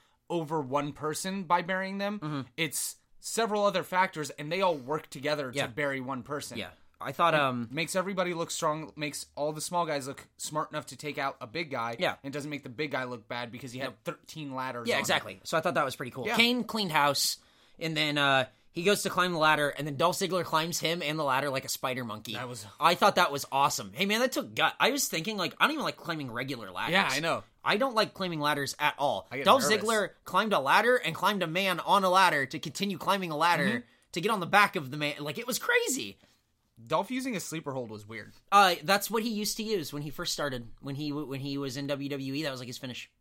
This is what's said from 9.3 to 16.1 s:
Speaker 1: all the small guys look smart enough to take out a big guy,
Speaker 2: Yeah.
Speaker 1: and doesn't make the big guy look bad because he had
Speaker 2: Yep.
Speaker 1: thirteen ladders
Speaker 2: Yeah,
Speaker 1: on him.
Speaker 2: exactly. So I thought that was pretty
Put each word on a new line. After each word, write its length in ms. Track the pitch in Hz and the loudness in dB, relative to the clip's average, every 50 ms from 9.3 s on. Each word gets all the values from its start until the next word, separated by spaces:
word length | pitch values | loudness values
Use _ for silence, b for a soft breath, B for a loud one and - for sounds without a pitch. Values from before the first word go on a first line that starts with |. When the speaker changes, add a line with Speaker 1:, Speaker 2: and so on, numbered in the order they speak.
| _ | _
Speaker 1:
all 180 | - 147 151 156 | -4 -2 -2 -2
the 80 | 156 | -4
small 240 | 147 - 180 175 170 | -6 -2 -2 -2 0
guys 200 | 156 151 143 131 | 0 -2 -4 -4
look 200 | 135 131 - - - _ | -6 -8 -10 -14 -18 _
smart 340 | - - - 151 151 156 - | -12 -10 -4 -4 -4 -4 -2
enough 160 | 147 151 143 | -4 -8 -8
to 100 | - 135 | -8 -12
take 220 | 123 - 151 135 147 | -10 -8 -6 -4 -4
out 180 | 139 139 135 - | -4 -4 -4 -6
a 80 | - 113 | -10 -8
big 220 | 104 165 175 147 | -6 -6 -6 -4
guy, 260 | 131 120 113 120 117 117 | -4 -4 -4 -4 -2 -2
Speaker 2:
Yeah. 160 | 185 151 98 - - | -2 -2 -2 -4 -8
Speaker 1:
and 100 | 139 147 | -8 -8
doesn't 180 | 147 135 151 | -6 -6 -6
make 120 | 147 139 - | -8 -8 -10
the 60 | 135 | -12
big 240 | 120 120 156 147 131 | -8 -6 -4 -4 -2
guy 120 | 131 127 | -4 -4
look 220 | 127 123 117 104 - | -4 -6 -10 -10 -8
bad 220 | 127 120 120 120 | -8 -6 -6 -8
because 220 | 107 123 135 127 117 | -10 -12 -12 -12 -8
he 80 | 127 | -8
had 80 | 135 131 | -8 -8
Speaker 2:
Yep. 80 | - - _ | -8 -8 _
Speaker 1:
thirteen 500 | 175 156 - _ - - 160 151 139 131 | -10 -10 -10 _ -16 -12 -10 -10 -8 -6
ladders 320 | 131 131 131 127 120 117 233 | -6 -4 -4 -6 -4 -2 0
Speaker 2:
Yeah, 60 | 220 | 0
Speaker 1:
on 40 | 139 | 0
him. 40 | 135 | 2
Speaker 2:
exactly. 380 | - 175 147 - 107 95 98 - | 2 0 0 0 -4 -10 -12 -6
So 160 | - - 160 | -2 -2 0
I 20 | |
thought 140 | - 185 165 | 0 2 2
that 100 | 170 151 | 2 0
was 120 | 131 123 | 0 -2
pretty 160 | - 143 123 | -6 -8 -8